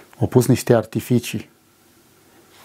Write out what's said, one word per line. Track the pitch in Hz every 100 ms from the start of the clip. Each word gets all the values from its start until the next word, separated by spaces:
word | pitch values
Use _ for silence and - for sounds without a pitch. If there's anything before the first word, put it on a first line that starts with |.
| - -
a | 110
pus | 127 120
niște | 117 -
artificii | 117 107 113 - 123 - 110 - _ _ _ _ _ _ _ _ _ _ -